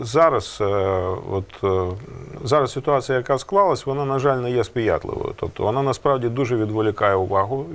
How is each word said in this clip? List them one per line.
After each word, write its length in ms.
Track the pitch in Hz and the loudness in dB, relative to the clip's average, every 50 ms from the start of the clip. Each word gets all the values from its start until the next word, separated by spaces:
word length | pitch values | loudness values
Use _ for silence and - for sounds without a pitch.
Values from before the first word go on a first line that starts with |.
| 120 | -6
зараз, 560 | 110 117 156 165 165 - 113 104 - - - | 0 4 4 4 6 4 2 -2 -4 -4 -2
е, 40 | 107 98 101 101 95 98 95 92 90 92 92 87 - - | 0 0 2 2 2 2 0 0 0 -2 -4 -4 -4 -4
от, 140 | 98 95 98 - - - - | -4 -4 -4 -6 -6 -4 0
е, 320 | 98 95 92 92 90 92 101 - - - - - - - - - | 0 2 2 0 -2 -4 -6 -10 -14 -14 -16 -14 -14 -12 -8 -2
зараз 280 | - 147 151 135 120 - | 2 2 2 2 0 -2
ситуація, 460 | 139 127 151 143 131 123 - 131 127 | -4 -2 0 0 0 0 0 -2 -2
яка 200 | 120 - 139 131 | 0 0 -2 -2
склалась, 480 | - - 196 196 202 180 143 - - | -2 0 2 2 4 4 2 0 -2
вона, 180 | 139 135 143 143 | -4 -4 -2 -2
на 140 | 135 135 135 | -2 0 2
жаль, 180 | 127 143 135 | 2 2 2
не 140 | 131 120 120 | 2 0 0
є 140 | 123 120 110 | 0 0 0
сприятливою. 680 | - - 123 113 101 85 76 - - - - - - - | 0 -2 0 2 2 2 0 0 -4 -6 -6 -6 -6 -6
Тобто 260 | - - - - - - | -6 -8 -8 -4 -2 -2
вона 200 | 101 113 135 139 | 0 0 0 0
насправді 460 | 139 127 - - 147 139 131 120 117 | 0 -2 0 0 0 2 2 0 -2
дуже 280 | 117 131 139 117 123 | -2 -2 0 0 0
відволікає 580 | 113 110 104 107 110 110 107 104 - 110 101 98 | 0 0 0 0 0 0 0 0 2 2 4 4
увагу 520 | 95 92 92 98 98 98 - 135 135 147 170 160 | 2 2 2 2 2 2 2 -2 -4 -6 -6 -6